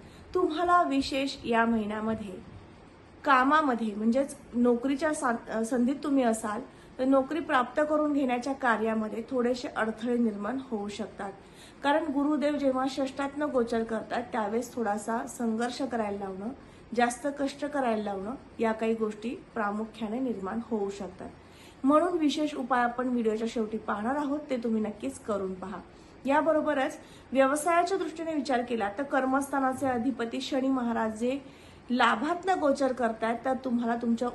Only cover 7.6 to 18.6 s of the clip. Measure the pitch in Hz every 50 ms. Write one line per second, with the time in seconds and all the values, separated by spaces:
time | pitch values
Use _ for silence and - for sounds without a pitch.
7.6 | 247 247 - - 302 302 311 294 302 302 294 277 285 247 240 247 240 285 269 -
8.6 | - 247 220 208 214 220 220 220 214 214 202 220 226 - 269 254 240 240 254 247
9.6 | - 294 - - 220 220 220 - 220 247 240 240 240 226 202 202 208 208 254 269
10.6 | 262 - 233 208 202 208 - - 214 - - - - - - - - - - -
11.6 | - - - - - 277 285 311 320 311 262 285 277 294 302 285 285 294 294 277
12.6 | 285 269 254 262 262 269 269 - 269 262 - - 277 277 285 294 302 294 254 262
13.6 | 233 233 240 226 226 226 226 220 220 - 175 220 247 - - 240 214 202 214 233
14.6 | 262 - - 254 226 202 202 214 - - 226 233 - 262 - - 240 226 220 220
15.6 | 233 247 254 - 285 247 240 233 214 208 202 202 202 196 190 185 202 226 277 -
16.6 | - - - - - - - 226 240 240 247 - - 294 277 285 285 269 - -
17.6 | 294 277 285 285 262 240 220 214 208 202 202 190 190 208 262 285 - - - -